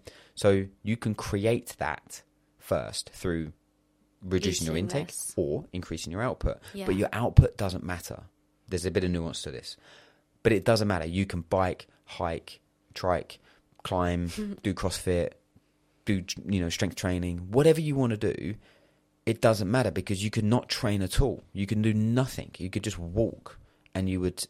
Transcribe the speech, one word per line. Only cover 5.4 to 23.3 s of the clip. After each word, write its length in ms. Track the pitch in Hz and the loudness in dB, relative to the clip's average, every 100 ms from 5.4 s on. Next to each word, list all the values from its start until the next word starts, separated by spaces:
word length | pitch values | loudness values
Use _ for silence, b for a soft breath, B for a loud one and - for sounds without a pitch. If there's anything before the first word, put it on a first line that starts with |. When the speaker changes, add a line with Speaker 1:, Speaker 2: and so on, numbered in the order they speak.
| 82 76 - | -2 -2 -6
Speaker 1:
increasing 360 | 92 87 80 - | -10 -8 -8 -8
your 120 | 87 | -4
output. 360 | 120 82 - - B | -4 -2 -4 -4 B
Speaker 2:
Yeah. 120 | 202 190 | -8 -2
Speaker 1:
But 100 | 95 | 0
your 140 | 101 | 0
output 460 | 107 117 - - - | 0 8 10 8 4
doesn't 260 | 98 90 | -4 -4
matter. 400 | 82 90 - - - _ _ _ - | -6 -8 -8 -14 -16 _ _ _ -6
There's 160 | 90 87 | -4 0
a 60 | |
bit 120 | 87 | 0
of 80 | 92 | 2
nuance 300 | 87 80 - | 0 -2 -6
to 100 | - | -10
this. 240 | 65 - - B B B B B _ | -10 -12 -16 B B B B B _
But 100 | - | 2
it 100 | 107 | 2
doesn't 240 | 92 113 104 | 4 4 4
matter. 180 | 90 80 | 0 0
You 200 | 87 98 | 0 0
can 160 | 90 | -2
bike, 460 | 82 95 92 - - _ - | 0 2 2 0 -10 _ -20
hike, 560 | - 87 82 - - _ _ _ | -6 -4 -4 -8 -20 _ _ _
trike, 460 | - 90 85 - - b b b _ | -4 0 0 -2 -14 b b b _
climb, 440 | - 92 87 87 87 | -4 0 2 0 -2
Speaker 2:
<laughs> 360 | 90 214 - | -4 -8 -4
Speaker 1:
do 100 | 101 | -4
CrossFit, 580 | 90 95 - - 87 85 - _ _ _ _ _ _ - | -2 -2 -2 0 0 0 -4 _ _ _ _ _ _ -2
do, 180 | 98 87 - - | -2 -2 -8 -2
you 140 | 98 | 0
know, 80 | 85 | 0
strength 260 | - 98 - | -2 -4 -2
training, 560 | 95 90 87 87 92 | -2 -2 -2 -4 0
whatever 300 | 117 156 160 | 4 6 6
you 140 | 156 139 | 2 0
wanna 200 | 127 110 | 0 0
do, 400 | 107 - 76 110 b b b b b _ - | -2 -2 -6 -8 b b b b b _ -4
it 160 | 110 | 4
doesn't 280 | 120 110 95 | 4 4 2
matter 220 | 123 113 | 2 2
because 320 | - 90 98 | 0 -2 -2
you 60 | 104 | 0
could 140 | 110 104 | 0 2
not 240 | 123 - | 2 2
train 320 | - 107 101 | -2 0 0
at 180 | 95 - | 2 2
all. 240 | 135 92 - | 2 0 -8
You 140 | 98 98 | -6 -2
can 140 | 107 | 2
do 120 | 107 | 2
nothing. 580 | 107 110 120 131 - - - | 2 2 2 0 -4 -12 -10
You 120 | 92 | -6
could 140 | 104 104 | -4 -4
just 120 | 90 | -6
walk 600 | 85 90 110 | -4 0 0